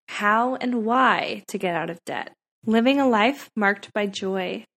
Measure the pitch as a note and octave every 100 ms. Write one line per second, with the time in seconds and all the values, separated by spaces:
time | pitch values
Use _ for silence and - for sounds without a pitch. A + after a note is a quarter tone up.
0 | - - G#3 A3 B3 C4 B3 A#3+ A3 B3
1 | B3 F3+ - G#3+ - G3 F#3 E3 E3 F3
2 | - B2+ - - _ _ - A3+ A#3+ C#4
3 | C4+ A3 A3+ C#4+ - - G3+ G3+ - G#3+
4 | G3+ G3 F#3+ F#3+ F3+ F#3+ -